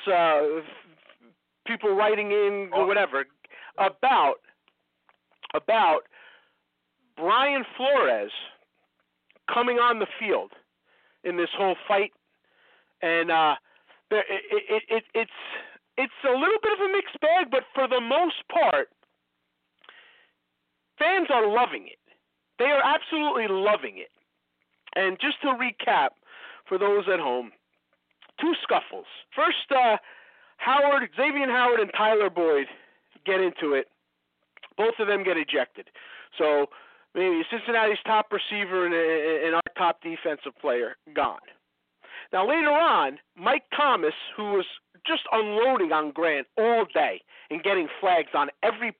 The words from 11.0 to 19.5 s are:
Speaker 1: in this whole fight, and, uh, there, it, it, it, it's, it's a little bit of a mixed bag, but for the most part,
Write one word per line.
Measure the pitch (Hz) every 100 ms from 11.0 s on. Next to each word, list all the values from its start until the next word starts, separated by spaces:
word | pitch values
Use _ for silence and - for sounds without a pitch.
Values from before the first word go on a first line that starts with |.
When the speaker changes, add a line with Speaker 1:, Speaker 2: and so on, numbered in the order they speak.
| _ _
Speaker 1:
in | 175 175
this | 165 -
whole | 196 175 -
fight, | 202 208 _ _ _ _ _ _ _ _ -
and, | 170 165 170
uh, | 160 156 - _ _ _ _ -
there, | 214 -
it, | 381 -
it, | 415 - - -
it, | 440 -
it's, | 440 453 - - - - - _ -
it's | 262 - 277
a | 254
little | 339 440
bit | 440
of | 403 392
a |
mixed | 392 - -
bag, | 302 349 285
but | 262 254
for | - 262
the | 254
most | 233 285 349 - -
part, | 349 254 156 131 _ _ _ _ _ _